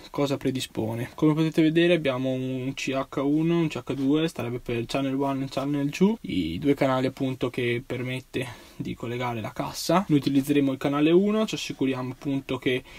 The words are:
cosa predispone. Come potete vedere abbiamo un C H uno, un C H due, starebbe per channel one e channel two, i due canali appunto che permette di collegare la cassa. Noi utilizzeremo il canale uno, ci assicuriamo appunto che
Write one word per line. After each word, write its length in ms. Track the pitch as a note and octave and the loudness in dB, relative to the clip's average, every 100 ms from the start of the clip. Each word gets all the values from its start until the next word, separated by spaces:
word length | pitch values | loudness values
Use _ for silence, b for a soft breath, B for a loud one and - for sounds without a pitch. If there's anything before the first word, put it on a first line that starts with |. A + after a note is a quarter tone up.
| - | -4
cosa 280 | - C#3 C3+ | -2 0 0
predispone. 760 | C3+ B2+ - A#2 A2 A#2 B2 | -2 -2 -4 -4 -4 -4 -6
Come 220 | - D#3 D3+ | 2 2 4
potete 260 | D#3+ E3 | 2 4
vedere 320 | D#3 E3 F3 | 4 6 4
abbiamo 360 | E3+ C#3+ B2+ C3 | 4 2 0 -2
un 440 | B2+ C3 C3 C3 | -2 -4 -4 -6
C 180 | - - C3 | -6 -4 -4
H 240 | C3 C#3+ | -4 -2
uno, 400 | C#3+ D3+ E3 E3+ | 0 2 2 2
un 80 | D#3 | 0
C 80 | B2 | -2
H 180 | - | -4
due, 340 | C3+ C3+ D3+ D#3+ | -2 2 2 0
starebbe 300 | - A#2 B2 | -2 -6 -6
per 280 | - A#2 A#2 | -4 -4 -2
channel 260 | C#3 C3+ | -2 0
one 300 | C3+ C#3 C3+ | 0 0 -2
e 40 | C3+ | -4
channel 400 | C3+ C#3 C#3+ C#3+ | -4 -2 -2 0
two, 260 | - G3 A3+ | 4 2 2
i 360 | - F#2 D#2+ F2 | -4 -4 -2 0
due 160 | C#3+ | 2
canali 320 | C#3 C3+ C3 C3 | 2 2 2 0
appunto 460 | C3 C3 B2 B2+ | -2 -4 -2 -4
che 320 | - A#2+ A#2+ - | -2 -2 -2 -4
permette 600 | B2 B2+ B2+ - - B2 A2 B B | -8 -6 -8 -6 -8 -6 -10 B B
di 200 | B2 A#2 | -10 -8
collegare 440 | A#2 B2 B2 A#2 | -6 -4 -4 -4
la 120 | G2+ | -6
cassa. 520 | - C#3+ - - F3 G3+ | -6 -8 -4 2 2 4
Noi 100 | D3 | 2
utilizzeremo 540 | C#3 C#3 C3+ C#3+ C3+ | 4 2 2 2 2
il 80 | C3 | 0
canale 320 | C#3+ C#3+ D#3 | 0 2 6
uno, 340 | F3 G#3 G#3+ A3 | 6 4 2 0
ci 80 | |
assicuriamo 600 | D3+ - - C3 B2+ B2+ | -4 -6 -2 -2 -2 -6
appunto 440 | - D3 C3+ - B2+ | -6 -4 -4 -4 -2
che 240 | C#3 B2+ - | 0 -2 -4